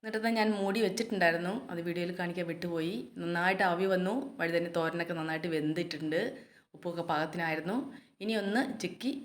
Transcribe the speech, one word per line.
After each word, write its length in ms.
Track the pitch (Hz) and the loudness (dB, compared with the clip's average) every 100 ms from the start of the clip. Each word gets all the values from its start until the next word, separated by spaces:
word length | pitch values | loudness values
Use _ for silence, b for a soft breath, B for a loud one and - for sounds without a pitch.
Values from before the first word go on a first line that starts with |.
എന്നിട്ടത് 260 | 220 220 226 226 | -2 0 2 4
ഞാൻ 100 | 214 208 | 4 4
മൂടി 220 | 196 202 208 | 2 2 2
വെച്ചിട്ടുണ്ടായിരുന്നു, 680 | 185 226 196 170 170 175 220 - | 2 0 4 4 4 0 -2 -4
അത് 80 | 170 175 | -6 -2
വീഡിയോയിൽ 240 | 170 175 175 | -2 -2 -2
കാണിക്കാൻ 260 | 175 175 170 | -4 -2 -4
വിട്ടുപോയി. 420 | 165 175 165 160 220 - - | -4 -2 -2 -2 -4 -8 -6
നന്നായിട്ട് 420 | 170 170 180 190 190 | -2 2 2 4 4
ആവി 180 | 170 190 | 4 4
വന്നു, 200 | 185 180 240 285 - | 4 2 0 -4 -2
വഴുതന 300 | 165 170 170 170 | 2 2 2 0
തോരനൊക്കെ 380 | 160 170 170 165 | 0 0 -2 -2
നന്നായിട്ട് 300 | 160 160 170 160 | -2 -2 0 0
വെന്തിട്ടുണ്ട്, 640 | 151 156 170 151 156 160 240 B B B B - | 2 0 -2 -4 0 0 0 B B B B -10
ഉപ്പൊക്കെ 280 | 175 170 165 | -6 -6 -2
പാകത്തിനായിരുന്നു. 680 | 151 160 175 165 156 160 233 269 B B _ | 0 0 -2 -2 -2 -2 -2 -4 B B _
ഇനി 120 | 202 220 | -2 0
ഒന്ന് 180 | 196 220 285 - | 2 0 0 -4
ചിക്കി 300 | 180 - 247 - | -6 -4 -6 -6